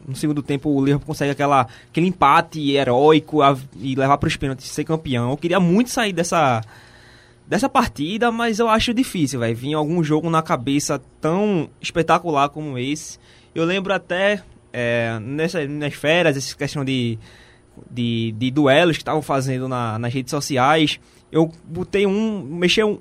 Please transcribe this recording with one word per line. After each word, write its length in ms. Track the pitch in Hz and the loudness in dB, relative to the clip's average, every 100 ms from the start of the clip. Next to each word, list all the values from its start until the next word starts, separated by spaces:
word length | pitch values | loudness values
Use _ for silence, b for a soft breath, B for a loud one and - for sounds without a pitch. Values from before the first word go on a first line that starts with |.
| 147 | -12
no 80 | 131 | -4
segundo 280 | 156 147 | -4 -2
tempo 260 | 135 139 151 | -2 -2 0
o 140 | 139 | 2
Liverpool 240 | 135 143 135 | 2 0 -2
consegue 240 | 147 143 | -4 -2
aquela, 360 | 139 143 139 117 B B | 0 2 2 0 B B
aquele 180 | - 185 | -2 0
empate 640 | 175 143 160 170 156 139 | 2 4 4 2 -2 0
heróico 680 | 139 127 120 151 160 156 151 | 2 2 4 6 6 4 4
a, 160 | 143 131 135 - | 4 4 -4 -10
e 160 | 135 131 | -6 0
levar 220 | 135 143 | 2 2
pros 180 | 165 - | 0 -2
pênaltis 300 | 139 131 - | -6 -6 -8
e 40 | |
ser 140 | - | -6
campeão. 480 | 151 160 160 120 120 | -4 -4 -2 -2 -2
Eu 60 | 143 | -2
queria 220 | 170 185 | 0 2
muito 280 | 175 190 247 | 4 2 2
sair 220 | - 214 | -2 -2
dessa, 500 | 170 175 175 143 113 110 B B B B B B B - | -2 0 2 2 0 -4 B B B B B B B -4
dessa 220 | 175 262 | -2 0
partida, 640 | - - - 151 214 240 | 0 -2 -4 -6 -2 -2
mas 280 | 226 233 208 | 0 -2 0
eu 80 | 233 | 2
acho 260 | 220 233 | 2 0
difícil, 460 | 226 262 190 139 135 | 0 -2 0 -2 0
vai 140 | 117 | -2
vir 200 | 117 135 | -2 -4
algum 300 | 151 151 175 | -2 0 0
jogo 260 | 151 156 165 | 2 0 2
na 120 | 160 | 0
cabeça 600 | 160 156 120 143 - 139 - _ | 0 -2 0 -2 -2 -6 -8 _
tão 480 | 156 180 214 185 135 - | -2 0 0 0 -4 -8
espetacular 680 | - 170 165 170 175 143 143 | -4 -2 2 2 2 0 0
como 280 | 156 151 127 | -2 -8 -6
esse. 400 | 135 151 - - b b b 151 | -4 -6 -10 -20 b b b -2
Eu 80 | |
lembro 300 | 165 190 190 | 0 0 -2
até, 500 | 185 185 180 196 208 - - _ | -4 -2 0 0 0 -6 -20 _
é, 440 | 123 120 120 113 113 | -4 -2 0 -2 -4
nessa, 440 | 107 147 165 180 139 | -6 -4 -2 -2 -6
nas 260 | 147 147 | -4 -6
férias, 420 | - 147 170 165 139 | -2 2 4 2 0
essa 200 | - - | -4 -6
questão 280 | 139 147 | -6 -4
de, 340 | 135 131 120 110 B B B B _ - - | -2 -2 -2 -6 B B B B _ -20 -12
de, 440 | 120 117 117 113 110 | -4 -2 -2 -4 -4
de 140 | 127 | -2
duelos 460 | 135 139 143 175 151 | 2 4 6 4 0
que 60 | |
estavam 180 | - 156 | -2 -4
fazendo 460 | 143 139 135 127 131 | -2 -2 -2 -4 -4
na, 280 | 127 117 110 | -4 -4 -4
nas 160 | 117 | -4
redes 180 | 131 123 | -6 -4
sociais, 680 | 147 139 131 131 160 147 - b b _ | -6 -2 2 4 4 2 -2 b b _
eu 220 | 156 165 - - | 0 0 -2 -12
botei 400 | 165 175 196 202 | -10 -4 0 2
um, 340 | 202 220 208 | 0 -2 -4
mexi 400 | 131 170 175 226 | -8 -2 0 2
um, 140 | 214 202 | 0 -2